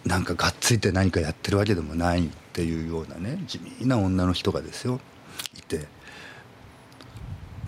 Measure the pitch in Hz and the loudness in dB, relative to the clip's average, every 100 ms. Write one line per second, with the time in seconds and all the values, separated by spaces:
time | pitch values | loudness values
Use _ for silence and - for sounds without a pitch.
0 | - 87 87 87 - - - 113 101 92 | 2 0 0 0 0 2 2 4 4 4
1 | 95 90 78 - - 98 104 95 78 80 | 4 4 0 -2 0 2 4 2 0 0
2 | 87 87 80 - - - 85 82 80 82 | 2 4 2 -2 -12 -4 -2 0 -2 -4
3 | 78 80 92 175 160 - - - 120 127 | -6 -8 -6 -6 -8 -10 -12 -4 2 4
4 | 95 92 90 87 - 80 78 - 123 127 | 4 4 4 2 2 0 -4 -6 -4 -4
5 | - - - - - - - 80 73 - | -6 -20 -20 -10 -10 -10 -8 -8 -8 -16
6 | - - - - - - - - - - | -20 -18 -18 -18 -20 -20 -20 -20 -20 -20
7 | - - - - - - | -20 -16 -14 -14 -14 -12